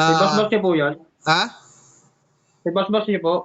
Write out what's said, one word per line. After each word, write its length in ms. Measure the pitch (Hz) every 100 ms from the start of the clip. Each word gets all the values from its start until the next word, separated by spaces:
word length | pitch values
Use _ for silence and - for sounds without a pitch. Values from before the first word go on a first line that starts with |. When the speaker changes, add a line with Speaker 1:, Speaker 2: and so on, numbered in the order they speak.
| 160
Speaker 1:
Ah, 160 | 165
Speaker 2:
basbas 240 | 190 208 214
niyo 120 | 208
po 80 | 185
yan? 220 | 160 143 160 - _ 156
Speaker 1:
ha? 140 | 170 233 - - - - - _ _ _ _ _ _
Speaker 2:
May 80 | 175
basbas 320 | 185 190 208
niyo 160 | 214 190
po? 140 | 165 180